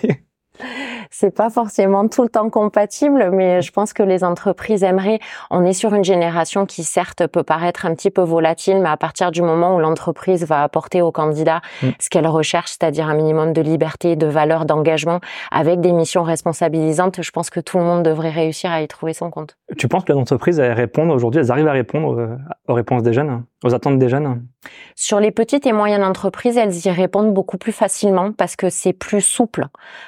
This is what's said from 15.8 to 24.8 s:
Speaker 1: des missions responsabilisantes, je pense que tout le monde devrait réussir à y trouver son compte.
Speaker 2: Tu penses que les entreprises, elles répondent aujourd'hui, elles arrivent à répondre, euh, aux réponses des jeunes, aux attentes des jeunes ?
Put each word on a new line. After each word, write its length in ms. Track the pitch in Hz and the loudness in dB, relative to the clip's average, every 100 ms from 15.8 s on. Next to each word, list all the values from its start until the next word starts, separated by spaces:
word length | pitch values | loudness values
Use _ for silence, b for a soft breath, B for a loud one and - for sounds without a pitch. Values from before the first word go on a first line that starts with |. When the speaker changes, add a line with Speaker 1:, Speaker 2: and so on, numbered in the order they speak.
Speaker 1:
des 100 | 175 | 2
missions 320 | 175 165 185 | 2 2 0
responsabilisantes, 960 | 165 165 170 156 165 160 156 156 185 180 | 0 -2 -4 -2 0 0 0 0 0 -2
je 100 | 160 | -6
pense 180 | 170 170 | -6 -6
que 100 | 180 | -6
tout 180 | - 185 | -4 0
le 60 | |
monde 200 | 170 175 | 2 2
devrait 260 | 165 156 160 | 2 0 -2
réussir 420 | 156 160 156 185 | -2 -2 -2 -4
à 100 | 160 | -4
y 60 | 151 | -4
trouver 260 | - 165 | -6 -8
son 160 | 160 170 | -6 -8
compte. 280 | 160 151 _ - - | -10 -14 _ -14 -6
Speaker 2:
Tu 100 | 127 | 0
penses 160 | 175 | 0
que 100 | 175 | 2
les 60 | 143 | 0
entreprises, 400 | 123 135 - 165 | 2 0 2 2
elles 140 | 123 | 2
répondent 380 | 117 117 - 165 | 2 0 0 2
aujourd'hui, 280 | 135 117 147 | 2 2 2
elles 100 | 123 | 2
arrivent 160 | 127 156 | 2 2
à 60 | |
répondre, 460 | 135 117 151 156 120 | 0 -2 -2 -2 -2
euh, 160 | 113 123 143 - - | -4 -8 -12 -10 -2
aux 60 | |
réponses 300 | 120 113 123 | -2 0 0
des 100 | 117 | 2
jeunes, 300 | 117 151 120 120 _ | 2 0 -4 -10 _
aux 100 | 123 | 0
attentes 260 | 123 143 135 | 0 2 2
des 100 | 127 | 2
jeunes ? 340 | 135 147 120 123 _ B B | 2 -2 -6 -10 _ B B